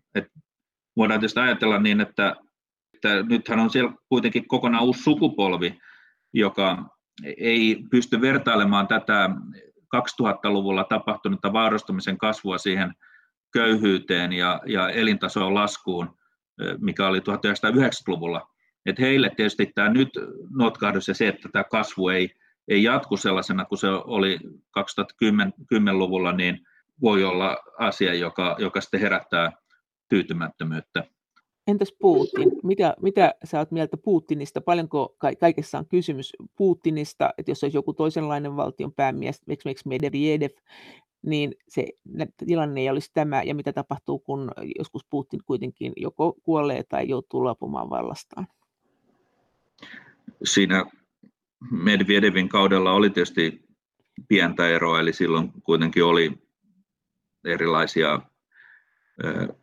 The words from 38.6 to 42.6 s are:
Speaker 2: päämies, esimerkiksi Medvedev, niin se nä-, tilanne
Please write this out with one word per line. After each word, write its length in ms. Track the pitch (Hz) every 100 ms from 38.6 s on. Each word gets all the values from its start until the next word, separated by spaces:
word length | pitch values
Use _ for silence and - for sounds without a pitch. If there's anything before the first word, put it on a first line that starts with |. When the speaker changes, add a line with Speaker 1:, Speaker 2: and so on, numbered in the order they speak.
| 143 - 143
Speaker 2:
päämies, 480 | - 135 135 131 139 -
esimerkiksi 400 | 147 - 131 139
Medvedev, 640 | 131 143 139 147 151 143 - _ - - - _ _ -
niin 300 | 151 147 - _
se 200 | - - - -
nä-, 400 | - 156 - -
tilanne 340 | 165